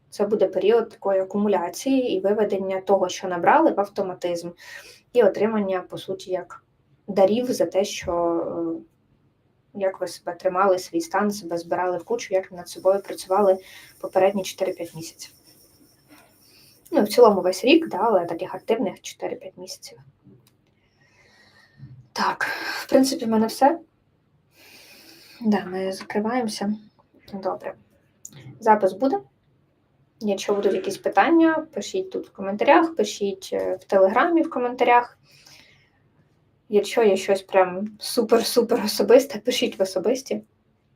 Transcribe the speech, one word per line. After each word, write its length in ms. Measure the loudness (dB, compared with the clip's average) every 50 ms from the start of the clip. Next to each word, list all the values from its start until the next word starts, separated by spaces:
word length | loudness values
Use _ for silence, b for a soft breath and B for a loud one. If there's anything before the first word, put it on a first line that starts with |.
| _ _
це 160 | -6 -4 -2
буде 220 | -2 0 0 0 0
період 420 | 0 0 2 4 4 2 2 -2
такої 320 | -8 -8 -4 -2 -2 -2
акумуляції 880 | -2 -2 -2 -2 0 0 0 0 -2 -4 -8 -6 -2 -2 0 0 0 -2
і 80 | -2 -2
виведення 640 | 0 0 0 0 0 -2 -2 -4 -4 -4 -6 -6
того, 280 | 0 2 2 2 2 -2
що 180 | -4 -6 -6 -6
набрали, 440 | -4 0 2 4 4 6 4 4
в 80 | 2 0
автоматизм, 680 | -2 -4 -4 -6 -6 -6 -6 -6 -6 -6 -6 -6 -8 -10 B B B B B B B B B B B _ 2
і 100 | 4 4
отримання, 600 | 4 4 2 0 0 0 0 -2 -2 -2 -4 -6 -8
по 80 | -12 -14
суті, 340 | -10 -10 -10 -10 -6 -6
як 320 | -6 -6 -6 -10 -16 -20 _ _ _ _ _ _ _ _ _ -4
дарів 440 | 2 4 4 4 4 2 0 -2
за 140 | -2 -2 -2
те, 180 | 0 0 0 -2
що, 300 | -2 -4 -8 -6 -4 -2 0 0 0 0 -2 -4 -4 -6 -6 -6 -6 -6
е, 1040 | -8 -12 -18 _ _ _ _ _ _ _ _ _ _ _ _ _ _ _ _ -8 -4
як 220 | -4 -4 -4 -4
ви 60 | -6 -8
себе 260 | -8 -10 -10 -12 -10
тримали, 460 | -6 -4 -2 0 2 2 2 2 0
свій 220 | -2 -4 -6 -6
стан, 300 | -4 -2 -2 -2 0 0
себе 260 | -2 -6 -8 -8 -8 -8
збирали 400 | -6 -4 -4 -4 -2 -4 -4 -6
в 60 | -6
кучу, 300 | -6 -6 -6 -4 -4 -2
як 180 | -4 -4 -4
над 180 | -10 -18 -16 -16
собою 320 | -16 -2 0 2 2 2
працювали 560 | -2 -6 -10 -12 -6 -2 0 2 4 4 2 2 B B B B B B B _
попередні 420 | -14 -4 0 2 2 2 2 -2 -6
чотири-п'ять 520 | -8 -6 -6 -6 -6 -6 -8 -10 -14 -14
місяців. 360 | -14 -16 -16 -16 -18 -20 -20 -20 _ _ _ _ _ _ _ _ _ _ _ _ _ _ _ -20 -20 _ _ _ b b b b b b b b b _ _
Ну, 120 | 0 0 2
в 40 | 4
цілому 340 | 6 8 8 8 8 6
весь 240 | 2 -2 -2 0 2
рік, 220 | 4 4 4 4 0
да, 100 | -2 -2
але 280 | 0 2 2 2 0
таких 300 | -2 -4 -8 -8 -10 -10
активних 460 | -8 -4 -2 -2 -2 -2 -4 -6 -10
чотири-п'ять 560 | -14 -18 -12 -10 -10 -10 -10 -12 -14 -18 -18 -16
місяців. 420 | -16 -16 -16 -18 -18 -20 -20 -20 -20 -20 _ _ _ -20 -20 _ _ _ _ _ _ _ _ b b b b b b b b b b b b b b b b b b b b b -20 b b b -20 _ _
Так, 320 | -4 -2 -2 -2 -4 -4 B B B B B B B B
в 60 | 2
принципі, 360 | 4 4 4 2 0 -4 -2
в 40 | 0
мене 180 | 0 0 0 0
все. 320 | 0 2 2 2 2 0 -6 _ _ _ _ _ _ _ _ _ _ _ _ _ B B B B B B B B B B B B B B B B B B
Да, 240 | 0 0 0 0 0
ми 260 | -4 -6 -6 -6 -6
закриваємося. 840 | -6 -8 -10 -6 -4 -4 -2 -2 -2 -2 -2 -4 -4 -4 -4 -4 -4 -6 -10 -16 _ _ _ _ _ _ _ -16 -14
Добре. 420 | -8 -6 -6 -6 -6 -8 -14 -14 -14 _ _ _ _ _ _ _ _ -20 -20 B B B B B -2
Запис 340 | 2 4 4 4 4 0 0
буде. 260 | 0 0 0 0 -2 -4 -10 _ _ _ _ _ _ _ _ _ _ _ _ _ _ _ _ _ _
Якщо 340 | -4 -4 -4 -2 -2 -2 -2
будуть 200 | 0 0 0 0
якісь 240 | -2 -4 -6 -8 -6
питання, 680 | -6 0 2 2 4 6 6 6 6 4 2 0 -4 -8 -10
пишіть 380 | -10 -10 -6 -6 -6 -6 -6
тут 160 | -8 -10 -10 -10
в 40 |
коментарях, 640 | _ -10 -8 -8 -4 0 4 4 6 6 4 2 0
пишіть, 540 | -2 -2 -2 -2 -4 -4 -4 -4 -6 -8 -6 -4
е, 220 | -4 -2 -2 -4
в 80 | -6 -4
Телеграмі 580 | 0 4 4 4 4 4 2 2 2 2 0
в 80 | 0 0
коментарях. 680 | -4 -4 -4 -4 -2 0 2 4 4 4 2 0 -6 _ b b b b b b b b b b b b b b b b b _ _ _ _ _ _ _ _ _ _ _ _ -2
Якщо 340 | 0 0 0 0 0 2 4
є 140 | 4 4 2
щось 240 | 2 0 -2 -2
прям 460 | -2 0 2 2 2 2 0 -4 -8 -8 -10 -10
супер-супер 840 | -10 -4 -2 -2 0 2 2 2 2 2 0 0 2 2 0 -2 -2
особисте, 540 | -2 -2 -2 4 6 8 6 6 4 -2 -6
пишіть 400 | -4 -4 -2 -2 -2 -4 -2 -2
в 20 |
особисті. 600 | -4 -2 -2 -2 -2 0 -2 -2 -4 -6 -8 -8 -8 _ _ _ _ _ _ _ _ _ _